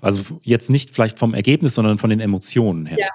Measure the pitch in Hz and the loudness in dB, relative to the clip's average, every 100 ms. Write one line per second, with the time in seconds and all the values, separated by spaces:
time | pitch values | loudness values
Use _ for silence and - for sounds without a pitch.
0 | 104 101 98 160 120 117 - 135 - - | -2 -2 -4 -8 0 0 2 0 0 -2
1 | 110 - 117 101 101 151 147 120 107 104 | -2 0 -2 0 2 2 2 2 2 2
2 | 110 107 107 95 - 120 110 82 78 110 | 2 0 0 -2 -2 0 0 0 -4 -4
3 | 95 | -4